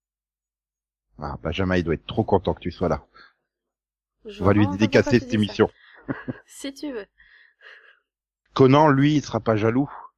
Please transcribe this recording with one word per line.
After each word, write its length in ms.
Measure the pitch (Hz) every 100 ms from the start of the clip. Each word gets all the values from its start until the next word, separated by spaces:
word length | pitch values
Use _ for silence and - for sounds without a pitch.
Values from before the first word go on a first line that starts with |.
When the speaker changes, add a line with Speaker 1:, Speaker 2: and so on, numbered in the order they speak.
| _ _ _ _ _ _ _ _ _ _ _ -
Speaker 1:
Ah, 200 | 73 69
Benjamin, 360 | 80 92 92 90
il 60 |
doit 100 | 82
être 120 | 78 -
trop 180 | -
content 280 | 107 95 -
que 80 | 85
tu 100 | 90
sois 180 | - 87
là. 160 | 73 - - - _ _ _ _ _ _ _ _ _ 220
Speaker 2:
Je 160 | -
Speaker 1:
On 40 | 95
va 60 |
lui 120 | 104
Speaker 2:
vois 80 | 101
pas 40 | 95
Speaker 1:
dédicacer 400 | 110 117 104 120
Speaker 2:
pourquoi 0 |
tu 20 |
Speaker 1:
cette 80 | -
Speaker 2:
dis 40 |
ça. 40 | 110
Speaker 1:
émission. 340 | 104 - 104 - _ - -
Speaker 2:
<laughs> 60 | - - - _
Si 280 | - 277
tu 180 | 277 302
veux. 140 | 233 196 _ _ _ _ _ - - _ _ _ _ _ _ _
Speaker 1:
Conan, 340 | - 131 143 156
lui, 260 | 135 147 151
il 60 |
sera 160 | - 110
pas 140 | 117 110
jaloux, 320 | 113 123 143 - -